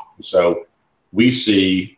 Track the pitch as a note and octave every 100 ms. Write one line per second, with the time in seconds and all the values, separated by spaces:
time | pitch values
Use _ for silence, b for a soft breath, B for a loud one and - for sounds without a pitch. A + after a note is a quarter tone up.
0 | - - - F#2 F2 E2+ - _ _ _
1 | _ F#2 A#2+ B2 - G2+ F#2+ F#2 F#2